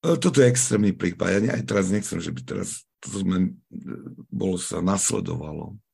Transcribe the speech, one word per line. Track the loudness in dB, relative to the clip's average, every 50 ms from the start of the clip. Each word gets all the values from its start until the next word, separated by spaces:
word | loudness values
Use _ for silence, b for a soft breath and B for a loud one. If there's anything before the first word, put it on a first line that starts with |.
| 2
E, | 2 2 4
toto | 2 4 6 8 6
je | 8
extrémny | 6 4 2 2 2 4 4 2
prípad. | 2 2 -2 -2 0 0 0 2
Ja | 2 2
ne-, | 2 0 0
aj | -2 -4
teraz | 0 0 0 2 2
nechcem, | 0 -2 -2 -2 -6 -4
že | -4 -6
by | -8 -8 -8
teraz | -8 -6 -6 -6 -6 -8 -12 _ _ _ _
toto | -14 -10 -6 -2 0
sme, | 2 2 2 2 0 0 -8 _ _
e, | -16 -14 -12 -10 -12 -12 -12 -16 -16 -16 -16 _
bolo, | -4 -2 0 0 0 -2
sa | -4 -6 -4 0
nasledovalo. | 2 2 2 2 0 0 0 -2 -2 -4 -4 -6 -6 -8 -8 -8 -10 -10 -14 -16 _ _